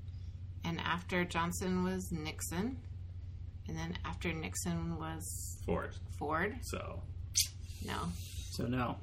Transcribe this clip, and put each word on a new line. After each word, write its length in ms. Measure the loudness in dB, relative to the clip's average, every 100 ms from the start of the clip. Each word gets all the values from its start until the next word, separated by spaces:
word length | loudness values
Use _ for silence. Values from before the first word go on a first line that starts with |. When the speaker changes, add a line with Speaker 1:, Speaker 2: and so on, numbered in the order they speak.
| -6 -6 -6 -6 -6 -4 -2
Speaker 1:
and 160 | 2
after 420 | 2 2 4 4
Johnson 600 | 4 4 2 2 4 4 4
was 260 | 2 0
Nixon, 680 | 0 -2 -2 0 2 2 0 -6 -6 -6 -6 -6 -6 -6 -6 -4
and 80 | -2
then 200 | -2 -2
after 300 | -2 0 0
Nixon 640 | 2 0 0 2 2 2 0
was 640 | -2 -2 -4 -4 -4 -2 2
Speaker 2:
Ford. 300 | 2 0 -4 -6 -2
Speaker 1:
Ford. 380 | 2 4 2 0
Speaker 2:
So. 380 | -2 -2 -2 -4 -4 -4 2 4 4 0 -8 -4 -2
Speaker 1:
No. 100 | 0 0 -2 -4 -4 -4
Speaker 3:
So 140 | 0 2
no. 320 | 2 2 0